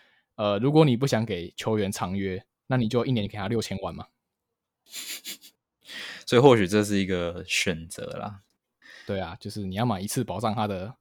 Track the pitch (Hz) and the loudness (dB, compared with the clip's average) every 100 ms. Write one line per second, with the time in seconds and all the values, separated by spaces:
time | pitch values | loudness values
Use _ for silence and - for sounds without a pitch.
0 | _ _ _ - 104 104 135 151 156 117 | _ _ _ -4 0 2 4 6 6 4
1 | 139 113 113 90 87 - 117 107 95 - | 2 0 0 -4 -8 -8 -2 0 0 -2
2 | 98 98 98 92 - _ - 127 110 120 | -4 -4 -4 -6 -10 _ -4 0 0 0
3 | 123 120 101 107 98 117 - 95 95 - | 0 0 -2 -6 -4 -2 -2 -6 -8 -10
4 | - _ _ _ _ _ _ _ _ - | -16 _ _ _ _ _ _ _ _ -14
5 | - - - - - _ _ _ - - | -12 -12 -14 -16 -18 _ _ _ -18 -14
6 | - - - 123 139 117 90 107 104 101 | -14 -14 2 8 10 8 6 4 2 0
7 | 92 90 87 90 87 - 101 82 82 - | 0 -2 -2 -6 -6 -2 -2 -4 -8 -12
8 | - - - 98 _ _ _ _ - - | -12 -10 -10 -12 _ _ _ _ -20 -16
9 | - 98 85 110 104 107 95 95 120 95 | -8 -6 -6 -10 -12 -8 -6 -2 -2 -2
10 | 101 135 110 92 110 110 104 92 98 - | -4 -4 -4 -2 -2 -2 -2 -4 -8 -8